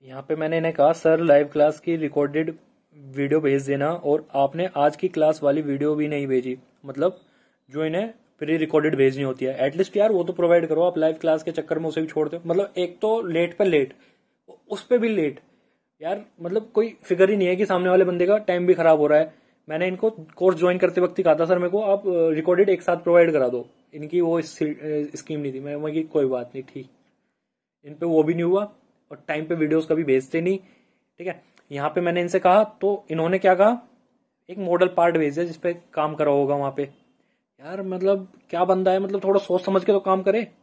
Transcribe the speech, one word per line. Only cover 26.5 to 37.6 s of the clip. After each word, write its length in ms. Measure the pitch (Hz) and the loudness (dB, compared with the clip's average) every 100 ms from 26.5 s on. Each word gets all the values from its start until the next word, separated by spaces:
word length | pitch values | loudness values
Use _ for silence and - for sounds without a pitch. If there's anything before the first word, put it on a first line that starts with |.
नहीं, 100 | 135 131 | -14 -16
ठीक। 160 | - 131 _ _ _ _ _ _ _ _ _ | -16 -18 _ _ _ _ _ _ _ _ _
इन 100 | 147 | -20
पे 120 | 147 170 | -8 0
वो 160 | 160 | 2
भी 120 | 156 | 2
नहीं 100 | 165 | 0
हुआ, 280 | 170 190 208 _ _ _ _ | 0 0 -2 _ _ _ _
और 140 | 143 - | -20 -8
time 160 | 151 | -8
पे 100 | 156 | -4
videos 320 | 170 151 160 160 | -2 0 0 0
कभी 180 | 160 | -2
भेजते 360 | 156 131 131 165 | 2 0 0 -4
नहीं, 180 | 170 190 - _ _ _ _ _ | -2 -4 -6 _ _ _ _ _
ठीक 80 | 180 | -12
है। 180 | 170 _ _ _ | -12 _ _ _
यहाँ 180 | 143 143 | -6 -4
पे 100 | 151 | -2
मैंने 200 | 175 175 | -2 -2
इनसे 180 | 175 175 | -2 0
कहा, 260 | 180 190 | 4 4
तो 420 | 208 - 196 202 - | 2 -2 -4 -4 -6
इन्होंने 280 | 160 160 185 | -4 -2 0
क्या 160 | 190 | 2
कहा, 340 | 180 208 240 - _ _ _ _ _ _ | 4 4 2 -8 _ _ _ _ _ _
एक 80 | 185 | -10
model 300 | 185 175 185 | -2 2 2
part 280 | 180 170 165 | 2 2 2
भेज 180 | 151 | -2
दिया 120 | 143 175 | -2 -6
जिस 100 | 165 | -6
पे 200 | 180 170 _ | -6 -6 _
काम 200 | - 151 | -4 -4
करा 160 | 151 147 | -2 0
होगा 240 | 143 139 | 2 0
वहाँ 200 | 143 139 139 | -2 -4 -6
पे। 60 | 139 _ _ _ _ _ _ _ | -10 _ _ _ _ _ _ _